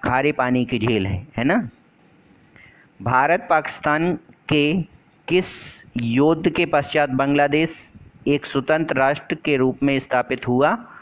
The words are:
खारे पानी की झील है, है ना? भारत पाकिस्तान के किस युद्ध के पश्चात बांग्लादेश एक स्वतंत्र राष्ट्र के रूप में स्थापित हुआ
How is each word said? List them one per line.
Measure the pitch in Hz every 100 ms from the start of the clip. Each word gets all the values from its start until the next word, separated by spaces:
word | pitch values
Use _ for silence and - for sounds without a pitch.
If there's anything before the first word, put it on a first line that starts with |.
खारे | - 127 143
पानी | 147 127 127 123
की | 120
झील | 110 110 95
है, | 95 - -
है |
ना? | 127 214 143 - _ _ _ _ _ _ _ - - _ _ _
भारत | 101 127 143 180 180
पाकिस्तान | 156 151 - 156 151 170 170 - - -
के | 151 147 170 160 - _ _ -
किस | 180 185 - - - - -
युद्ध | 117 120 151 160 170
के | 160 165
पश्चात | 147 139 156 143
बांग्लादेश | 131 139 143 143 147 160 - - - - - -
एक | 143 -
स्वतंत्र | 139 131 156 165 135
राष्ट्र | 135 147 - -
के | - 139
रूप | 131 127
में | 139 135
स्थापित | - 127 123 127 -
हुआ | 123 147 233 - -